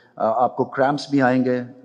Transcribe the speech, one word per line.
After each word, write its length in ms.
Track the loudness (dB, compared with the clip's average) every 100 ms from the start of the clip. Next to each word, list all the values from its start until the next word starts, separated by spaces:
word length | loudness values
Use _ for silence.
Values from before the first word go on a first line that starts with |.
| _ -4
आपको 480 | -2 2 0 0 -4
cramps 460 | 0 0 0 -2
भी 80 | 2
आएंगे, 380 | 2 2 0 -2
अ, 160 | -4 -12